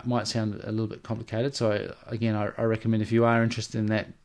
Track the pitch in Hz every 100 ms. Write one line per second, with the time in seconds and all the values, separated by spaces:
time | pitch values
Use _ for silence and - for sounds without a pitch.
0 | 120 120 110 117 107 101 - 107 110 -
1 | - 113 113 113 135 135 113 104 95 -
2 | - 113 113 107 104 - 113 110 113 110
3 | 107 113 117 117 117 117 - 110 107 107
4 | - -